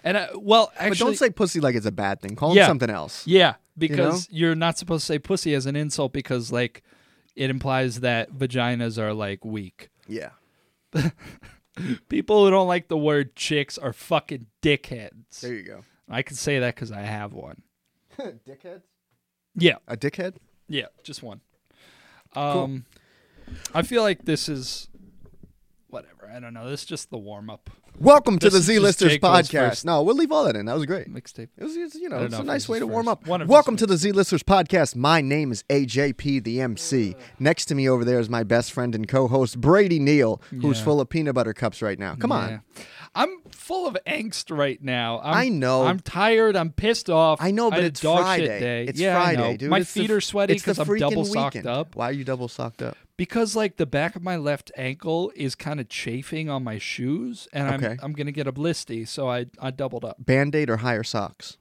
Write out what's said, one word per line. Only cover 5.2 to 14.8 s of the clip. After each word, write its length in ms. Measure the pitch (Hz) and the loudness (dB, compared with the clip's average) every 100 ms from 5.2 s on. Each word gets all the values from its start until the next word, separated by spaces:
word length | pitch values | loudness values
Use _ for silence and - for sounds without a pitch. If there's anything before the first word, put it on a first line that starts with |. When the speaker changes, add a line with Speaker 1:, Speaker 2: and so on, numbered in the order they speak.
| - 190 165 | -2 -2 0
Speaker 1:
as 140 | 143 135 | -2 -2
an 100 | 143 | -4
insult 380 | 151 - 135 | -4 -2 -4
because, 360 | 143 - 127 117 | -4 -4 -4 -2
like, 320 | 123 123 - _ _ _ _ _ - | -4 -4 -6 _ _ _ _ _ -6
it 140 | 135 | -4
implies 500 | 131 135 131 127 117 | -2 -2 0 0 -2
that 320 | 123 117 113 | -2 -2 -4
vaginas 640 | 135 131 123 120 120 117 110 | -6 -4 -2 -2 -2 -4 -4
are, 160 | 107 | -4
like, 320 | 107 101 98 | -4 -6 -8
weak. 460 | 110 107 92 _ - _ - | -8 -8 -10 _ -20 _ -12
Speaker 2:
Yeah. 220 | 110 64 _ _ _ _ _ _ | -12 -12 _ _ _ _ _ _
Speaker 1:
<laughs> 1120 | 160 156 - - - - _ _ - 185 240 _ | -2 -2 -4 -20 -20 -20 _ _ -12 -8 -8 _
People 340 | - - 208 | -4 2 6
who 80 | 196 | 6
don't 180 | 190 185 | 6 2
like 200 | 175 - | 0 -2
the 80 | 160 | -2
word 400 | 151 147 135 - | 2 0 -2 -6
chicks 400 | - 151 143 - | -4 -2 -4 -8
are 160 | 135 | -10
fucking 540 | - - 160 - 135 117 _ | -10 -2 -2 -2 -14 -14 _
dickheads. 760 | 151 143 | 0 0